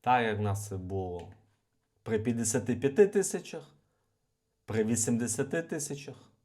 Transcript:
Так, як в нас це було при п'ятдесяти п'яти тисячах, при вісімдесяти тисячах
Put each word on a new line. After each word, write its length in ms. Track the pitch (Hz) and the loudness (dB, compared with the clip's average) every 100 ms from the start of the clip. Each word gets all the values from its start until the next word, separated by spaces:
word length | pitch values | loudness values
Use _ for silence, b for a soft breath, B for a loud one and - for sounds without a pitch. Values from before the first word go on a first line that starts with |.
Так, 260 | - 127 113 | 4 4 4
як 120 | 104 | 0
в 40 | |
нас 260 | 104 101 101 | 0 -2 -4
це 80 | 92 | -8
було 520 | 92 95 92 87 85 - _ _ _ _ _ _ | -6 -6 -4 -8 -12 -20 _ _ _ _ _ _
при 160 | - 110 | -4 -2
п'ятдесяти 580 | 104 117 113 127 110 117 | 0 0 0 0 0 0
п'яти 300 | 139 135 202 | 0 6 6
тисячах, 560 | 202 190 185 - 165 143 _ _ _ _ _ _ _ _ _ | 6 0 -4 -8 -14 -16 _ _ _ _ _ _ _ _ _
при 200 | - 107 | -4 0
вісімдесяти 800 | 107 117 - 117 117 - 139 165 | 2 2 2 0 0 -2 -2 -2
тисячах 540 | 170 165 139 143 - - - _ | -4 -6 -6 -8 -12 -18 -20 _